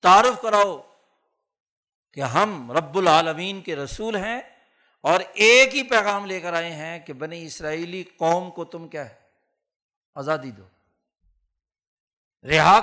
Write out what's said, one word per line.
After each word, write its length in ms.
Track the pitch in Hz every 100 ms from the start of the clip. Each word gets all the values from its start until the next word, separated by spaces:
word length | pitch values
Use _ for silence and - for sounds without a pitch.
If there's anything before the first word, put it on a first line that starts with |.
تعارف 400 | 180 190 240 247
کراؤ 380 | 226 208 202 151 - _ _ _ _ _ _ _ _ _ _ _ _
کہ 80 | -
ہم 520 | 135 131 208 185 120
رب 260 | 135 151 160
العالمین 600 | 185 156 165 156 180 196
کے 140 | 180 151
رسول 400 | 139 - 220 208
ہیں 240 | 196 240 - _ _ _ _ _
اور 200 | - 180 185
ایک 400 | - 214 247 262 277
ہی 60 |
پیغام 440 | 254 240 202 202 202
لے 140 | 185
کر 120 | 165
آئے 200 | 170 170
ہیں 260 | 160 156 170
کہ 140 | 156
بنی 320 | 135 156 170
اسرائیلی 580 | 165 - 156 160 170 185
قوم 480 | 170 _ 165 170 180
کو 140 | 175
تم 240 | 165 175 165
کیا 220 | 156 123
ہے، 40 | _ _ _ _ _ _ _ _ _ _
آزادی 360 | - 139 156 135
دو، 120 | 101 92 _ _ _ _ _ _ _ _ _ _ _ _ _ _ _ _ _ 127
رہا 340 | 156 156 202